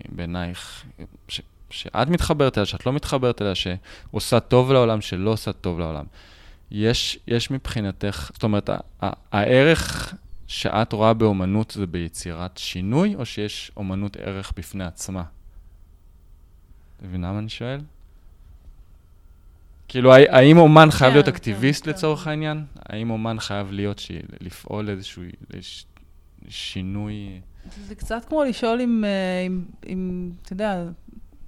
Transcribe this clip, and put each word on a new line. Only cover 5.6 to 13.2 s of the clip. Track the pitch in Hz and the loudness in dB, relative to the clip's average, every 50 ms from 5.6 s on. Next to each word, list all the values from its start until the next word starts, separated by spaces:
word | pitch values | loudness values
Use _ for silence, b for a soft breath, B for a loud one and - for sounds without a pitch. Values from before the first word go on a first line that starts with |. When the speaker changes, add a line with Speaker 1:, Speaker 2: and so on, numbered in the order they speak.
| - 92 87 82 | -6 -6 -4 -4
Speaker 1:
לעולם. | 87 80 80 73 71 - b b b b b b b b b b b b | -4 -6 -6 -8 -10 -12 b b b b b b b b b b b b
יש, | - 104 107 113 123 - - - - - - - | -6 -2 0 0 0 0 -2 -6 -8 -10 -6 -4
יש | 117 120 117 - | -2 -2 -2 -4
מבחינתך, | 135 131 - - - 117 104 98 92 - - 101 98 - - - - | -6 -8 -6 -6 -6 -4 -4 -4 -6 -6 -6 -6 -6 -6 -10 -12 -10
זאת | - - | -4 -2
אומרת, | 110 107 104 98 - | 0 0 0 0 -2
ה-, | 98 90 - - - - - | -6 -6 -6 -12 -12 -8 -6
ה-, | 98 - - - _ | -6 -6 -8 -12 _
הערך | - 104 104 - 127 127 135 160 165 151 - - - - - - - - - - - - - - | -2 0 2 4 4 4 6 6 4 2 0 -6 -8 -8 -10 -12 -14 -16 -18 -18 -18 -18 -16 -14
שאת | - - - - - 104 113 - - | -12 -8 -6 -2 0 0 -2 -2 -2
רואה | 104 107 110 113 | 0 2 2 2
באומנות | 113 113 107 101 95 92 92 98 107 110 - | 4 2 2 2 2 0 0 0 -2 -2 -4
זה | - 107 101 87 | -6 -8 -8 -6
ביצירת | 80 87 85 82 - - - 90 85 80 90 92 - - | -6 -6 -8 -8 -10 -10 -12 -10 -10 -8 -10 -10 -10 -12
שינוי, | - - - 90 92 98 117 147 185 214 202 | -12 -10 -8 -6 -4 -2 0 0 0 0 -2
או | 190 | -4